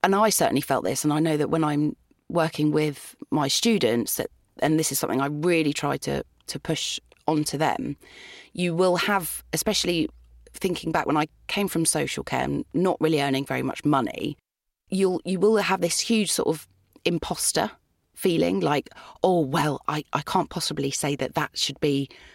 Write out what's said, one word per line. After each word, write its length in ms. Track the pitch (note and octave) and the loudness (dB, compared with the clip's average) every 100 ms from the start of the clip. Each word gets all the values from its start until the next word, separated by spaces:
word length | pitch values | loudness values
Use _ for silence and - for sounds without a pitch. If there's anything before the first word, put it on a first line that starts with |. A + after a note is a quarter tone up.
And 120 | F#3+ | 2
I 160 | G3 A3 | 4 2
certainly 320 | - D3 C3 | 2 0 0
felt 220 | - C3 | -2 -2
this, 200 | - C3+ | -2 -2
and 80 | D3+ | 0
I 80 | D3+ | 0
know 160 | D#3+ D3+ | 0 0
that 140 | D3 | 0
when 120 | E3 | 0
I'm 320 | D#3 D3 D3+ - _ _ _ | 0 0 -2 -4 _ _ _
working 420 | E3+ D#3+ - D3+ | 0 0 2 0
with 420 | D3+ D3+ C#3 - - - | 2 0 -4 -16 -20 -4
my 180 | D#3 C#3 | -2 0
students, 680 | - A#3 G#3+ A#2+ A#2+ A2+ - | 2 2 4 4 2 0 -4
that, 140 | - _ _ - | -6 _ _ -2
and 180 | D3 D#3 | 2 2
this 100 | D#3+ | 2
is 80 | C#3 | -2
something 220 | - B2+ | -2 -2
I 60 | C#3 | -2
really 480 | D3 E3 E3+ D#3 | -2 0 2 2
try 240 | C#3+ D3 C#3 | 0 -2 -4
to, 260 | - C#3 - _ - | -4 -4 -6 _ -12
to 120 | D3+ | -12
push 400 | - D#3 - - _ _ - | -4 -4 -4 -8 _ _ -2
onto 300 | D#3 D3 C#3+ | 0 -2 0
them, 380 | D3+ - - C#3+ - - - - - | 0 0 -4 -8 -14 -20 -20 -20 -16
you 200 | - F3 | -4 -2
will 220 | E3 F#3 F3 | 2 2 2
have, 480 | - G3+ E3 - - | 2 0 -2 -10 -6
especially 560 | D#3 - G3+ - E3+ - - - - - | -2 0 0 2 2 0 -4 -20 -20 -20
thinking 380 | - F#3+ F3+ E3 | -4 -2 -2 0
back 160 | D#3+ - | -2 2
when 100 | D3+ | 2
I 120 | D3+ _ _ | 0 _ _
came 220 | - G3+ | -2 0
from 180 | E3 D#3+ | 2 2
social 380 | D#3 C#3 - | 0 -2 -4
care 180 | - B2+ | -4 -2
and 220 | C3 C#3+ - | 0 -2 -2
not 220 | - F#3 - | 0 2 2
really 220 | D#3 D#3 | 2 2
earning 240 | C#3 C3+ C#3 | 2 0 -2
very 160 | C3 | -4
much 220 | C3 - | -4 -2
money, 520 | D3 C#3+ A#2+ - - - _ _ _ _ _ | 2 2 0 -4 -6 -6 _ _ _ _ _
you'll, 320 | F#3+ F#3+ F#3 | 0 2 0
you 140 | - F#3 | -2 2
will 180 | G3 A3 | 4 4
have 220 | F3 F#3 | 2 0
this 200 | E3+ - | 0 -2
huge 320 | - A3+ G3 | 0 2 2
sort 160 | - - | 0 0
of 180 | D#3+ - _ _ _ | -2 -6 _ _ _
imposter 680 | - E3+ - D#3 - - A3 - _ _ _ | -2 -2 -2 -4 -2 0 -2 -4 _ _ _
feeling 440 | - F#3+ E3 E3+ F#3+ | -2 0 2 2 2
like, 320 | E3 D3 - - - - | 0 0 -4 -16 -20 0
"Oh, 180 | F#3 F3 | 2 2
well, 400 | C#3 C#3+ D3 C3+ - | 2 0 0 -2 -4
I, 180 | D3+ C#3+ | -6 -4
I 100 | - | -6
can't 280 | - F#3+ D#3+ | -2 -2 -2
possibly 400 | - - D#3 C#3 | -4 -6 -4 -4
say 240 | C#3 D3 C#3+ | -2 -4 -2
that 200 | C3+ - | -2 -2
that 140 | D3 | -4
should 240 | - - C#3 | -4 -6 -2
be 300 | D3+ C#3 C#3 - - | 0 0 -2 -8 -20